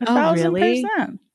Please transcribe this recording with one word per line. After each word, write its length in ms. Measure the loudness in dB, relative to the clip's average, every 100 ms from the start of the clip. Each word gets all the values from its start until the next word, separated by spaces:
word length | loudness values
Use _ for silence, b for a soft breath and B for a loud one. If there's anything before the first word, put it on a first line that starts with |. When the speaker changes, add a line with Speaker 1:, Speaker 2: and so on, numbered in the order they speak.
| 0
Speaker 1:
Oh, 280 | 2 2
really? 460 | 2 0 2 0 0
Speaker 2:
A 60 | -2
thousand 40 | -4
percent. 240 | -4 -8 _